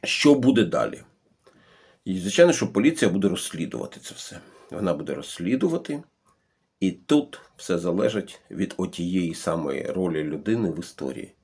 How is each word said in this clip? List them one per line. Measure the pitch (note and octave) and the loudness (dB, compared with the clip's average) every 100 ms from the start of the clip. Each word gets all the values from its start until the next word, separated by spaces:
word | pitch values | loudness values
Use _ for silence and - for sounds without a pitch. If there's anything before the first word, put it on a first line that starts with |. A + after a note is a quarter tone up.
Що | - - D3 C#3 | -4 2 6 6
буде | B2+ A2+ | 6 4
далі? | F#2 - A1+ - - _ _ _ _ _ _ _ _ _ - | 4 2 -2 -4 -18 _ _ _ _ _ _ _ _ _ -6
І, | F#2 | -4
звичайно, | F2+ G#2 F3 | -2 6 6
що | D#3+ G#2 | 6 0
поліція | G#2 B2+ D#3+ G#2+ | 4 2 4 2
буде | F#2 G2 | 4 0
розслідувати | F2+ - D#2+ E2 A1+ - - | 0 -6 -6 -6 -6 -10 -12
це | - - | -18 -16
все. | - - - - - | -16 -16 -20 -20 -14
Вона | E2 G2+ | -4 -2
буде | E2+ D2+ | -2 -4
розслідувати, | D2+ - - F2 C3 F3 E3 - D3 - _ _ _ _ _ _ _ | -8 -8 -8 -2 0 0 -2 -4 -10 -10 _ _ _ _ _ _ _
і | F#2+ | -2
тут | F2 _ D3 C#3+ - - _ | -2 _ 2 2 -12 -20 _
все | - F2 | -4 -2
залежить | F2 F2 A#2 G#2+ - - _ | 0 0 0 0 -6 -14 _
від | - C3 - | -6 -6 -4
отієї | F2+ - F2 F#2 F2 | -6 -4 -2 0 -2
самої | - - E2 D2 C#2 | -2 -4 -2 -2 -4
ролі | - F#2 F#2 D#2 | -4 -2 -2 -2
людини | D2+ D2+ G#2 A2+ G#2 | -4 -4 -2 0 0
в | D#2+ | -4
історії. | F2 - C#2 C2 - _ | -10 -8 -8 -8 -12 _